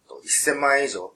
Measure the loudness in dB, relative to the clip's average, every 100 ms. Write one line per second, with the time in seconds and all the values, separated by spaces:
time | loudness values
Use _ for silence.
0 | -20 -14 -4 -2 0 0 2 2 2 -4
1 | -10